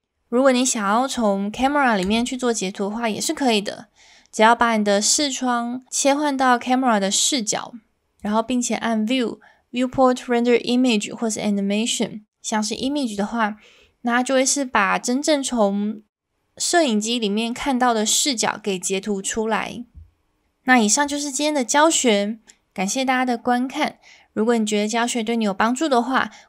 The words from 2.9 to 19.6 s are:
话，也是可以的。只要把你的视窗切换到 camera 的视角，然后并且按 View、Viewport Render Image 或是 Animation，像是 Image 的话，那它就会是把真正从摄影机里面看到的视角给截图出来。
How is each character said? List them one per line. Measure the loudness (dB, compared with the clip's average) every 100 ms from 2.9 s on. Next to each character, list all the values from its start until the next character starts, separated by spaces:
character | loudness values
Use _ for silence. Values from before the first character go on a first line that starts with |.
话， | -4 -4
也 | -4
是 | -4
可 | -2 2
以 | 2
的。 | 0 -8 -14 _ -20 -20 _
只 | 2
要 | 4 6
把 | 2 2
你 |
的 | 2 2
视 | 2 0 0
窗 | -2 -2 -2 -4 -8 -8
切 | -2 2 2
换 | 0 0
到 | 2 2
camera | 2 0 2 2
的 | 2
视 | 0 0 0
角， | -2 -4 -6 -14 -20 _ _ _
然 | -2
后 | -2
并 | 0 -2
且 | -2
按 | -2 -2 0 0
View、 | 0 0 -4 -14 _ _
Viewport | -4 -2 2 2 2
Render | 0 0 4 2
Image | 2 2 2 2 -2
或 | -4 -4
是 | -2
Animation， | -2 -2 0 0 -2 -2 -4 -6 -16 _
像 | -6 -4
是 | -4
Image | -4 -4 -2 -2 -4
的 | -4
话， | -2 -2 -4 -16 _ _ _
那 | -2
它 | 0
就 | 2
会 | 2
是 | 2 0 -2
把 | 0 0 0
真 | -2 -2
正 | 0 0
从 | 0 0 2 0 -4 -6 -12 _ _ _ _ -8
摄 | 0 2
影 | 4 2
机 | 0 0
里 | 0
面 | 0 -2
看 | -4 -2 2
到 | 2
的 | 2
视 | 2 0 0 0
角 | -2 -2
给 | -4 -4
截 | -4 -4
图 | -4 -4
出 | -4 -4 -2
来。 | -2